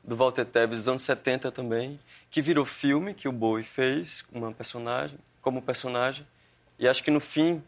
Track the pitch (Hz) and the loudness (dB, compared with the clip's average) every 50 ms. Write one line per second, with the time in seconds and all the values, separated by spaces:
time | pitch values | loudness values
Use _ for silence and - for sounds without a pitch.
0 | - 117 117 113 131 127 123 131 117 120 - 117 117 113 117 113 107 127 131 127 | -8 -8 2 2 2 2 4 0 -4 2 4 4 4 4 2 -2 -2 -2 -2 -2
1 | - - 127 117 - 135 127 127 - 131 - - 123 117 113 117 123 135 143 143 | -2 -2 -2 0 0 0 0 0 -2 -6 -6 -6 -4 -2 -2 -2 -2 -4 -10 -14
2 | - _ - - _ _ - 156 139 156 165 147 135 - - - - 139 139 151 | -18 _ -20 -20 _ _ -4 -2 0 4 2 2 2 0 -4 0 2 2 2 2
3 | 185 208 196 - - 139 127 117 113 113 110 113 110 - - - 131 131 135 160 | 0 -4 -8 -6 -6 -6 -2 0 0 0 0 0 -4 -6 -2 0 0 0 0 -2
4 | 175 156 - - - _ - 120 113 113 113 - 117 - - 120 120 117 123 131 | -4 -6 -12 -14 -16 _ -10 -8 -8 -8 -8 -10 -12 -12 -10 -8 -6 -4 -4 -4
5 | 147 147 143 - - _ _ _ - 135 127 131 123 - 123 - - 127 123 120 | -4 -6 -10 -16 -20 _ _ _ -4 -2 -2 -2 -2 -4 -4 -4 -4 -2 0 0
6 | 123 131 135 147 147 - _ _ _ _ _ _ _ _ _ - 123 127 131 - | 0 0 -2 -4 -14 -20 _ _ _ _ _ _ _ _ _ 2 4 4 4 4
7 | - 151 151 147 - - - 151 156 170 170 156 - | 2 2 2 2 2 0 0 2 2 2 2 -2 -6